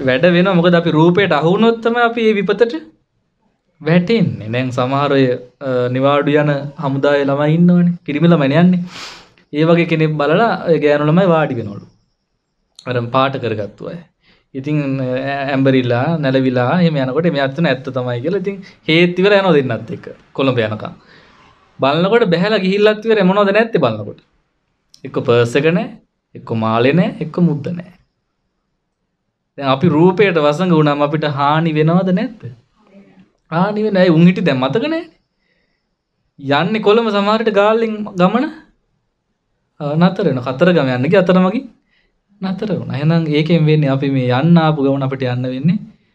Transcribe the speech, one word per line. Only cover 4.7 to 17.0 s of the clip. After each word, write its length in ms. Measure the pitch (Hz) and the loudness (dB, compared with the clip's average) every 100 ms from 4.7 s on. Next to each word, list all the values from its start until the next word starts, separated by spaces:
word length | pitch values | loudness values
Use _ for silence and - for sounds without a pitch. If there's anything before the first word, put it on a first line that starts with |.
සමහර 420 | 123 127 139 143 | -4 -2 -2 0
අය, 140 | 139 131 127 - - | 0 0 -2 -8 -12
අ, 120 | 135 127 123 | -6 -2 -2
නිවාඩු 420 | 127 135 143 143 | 0 0 0 2
යන 200 | 147 147 139 143 - | 0 0 -2 -6 -8
හමුදායේ 520 | 143 135 143 143 139 | -6 -2 0 0 0
ළමයි 260 | 139 151 | 0 0
ඉන්නවනේ. 400 | 165 175 175 175 175 | 2 4 4 2 -2
පිරිමි 280 | - 143 170 | -6 -2 2
ළමයිනේ 320 | 160 135 151 | 2 2 2
යන්නේ. 240 | 180 180 - - - - - _ - | 2 2 -4 -14 -18 -20 -20 _ -8
ඒ 120 | 147 | -2
වගේ 240 | 160 170 170 | 2 2 2
කෙනෙක් 260 | 160 156 | 0 0
බලලා 380 | 151 143 175 226 170 | 0 0 2 0 -2
ඔය 140 | 175 156 | -2 0
ගෑනු 260 | 147 147 | 2 2
ළමයි 240 | 151 170 196 | 2 2 2
වාඩි 300 | 160 143 120 | 2 0 -4
වෙනවලු. 260 | 104 101 - _ _ _ _ _ _ _ _ _ | -8 -12 -18 _ _ _ _ _ _ _ _ _
අර 160 | 127 123 117 | -8 -6 -2
පාට 280 | 131 135 131 | 0 0 -2
කරගත්තු 480 | 113 107 101 - 101 | -6 -6 -8 -12 -14
අය. 120 | - - _ _ _ _ | -14 -18 _ _ _ _
ඉතින්, 220 | 135 139 151 139 135 | -10 -4 -2 -2 -4
අ, 100 | 127 127 135 139 135 | -4 -4 -4 -4 -2
ඇම්බරිලා, 600 | 135 135 131 120 120 143 165 | 0 2 2 2 0 0 -2
නැලවිලා 540 | 135 131 131 127 123 | 0 0 0 0 0
එහෙම 220 | 175 170 | 2 2
යනකොට 320 | 151 | 0